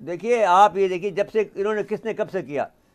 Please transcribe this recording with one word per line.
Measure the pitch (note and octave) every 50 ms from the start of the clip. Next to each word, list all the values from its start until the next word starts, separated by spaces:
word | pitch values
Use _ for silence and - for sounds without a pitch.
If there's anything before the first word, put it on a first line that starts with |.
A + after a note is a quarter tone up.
देखिए, | - C#3+ F3 E3+ F#3 A3+ A#3+ A#3 G#3+
आप | F3+ F3 F#3+ G#3 G#3 E3+ G3
ये | G3 F#3
देखिए, | F3+ F3 F3 G#3
जब | E3+ F3+ G3+ G3+
से | - A3 G#3 G#3 - -
इन्होंने, | G3 G#3+ G#3+ G#3 G3
किसने | G3+ G#3+ G3 G3+ A3+ G3+
कब | - G#3+ -
से | - F#3+
किया, | D#3 B2 C#3+ C3+ G#2+ - _ _ _ _